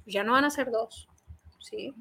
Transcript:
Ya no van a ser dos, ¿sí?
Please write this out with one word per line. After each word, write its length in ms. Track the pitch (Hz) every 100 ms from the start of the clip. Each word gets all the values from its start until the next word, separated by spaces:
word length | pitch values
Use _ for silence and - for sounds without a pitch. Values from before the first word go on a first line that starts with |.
| -
Ya 160 | 196
no 120 | 208
van 100 | 254
a 60 | 294
ser 200 | 285 254
dos, 380 | 220 226 - - _ - - - _
¿sí? 340 | - 214 226 -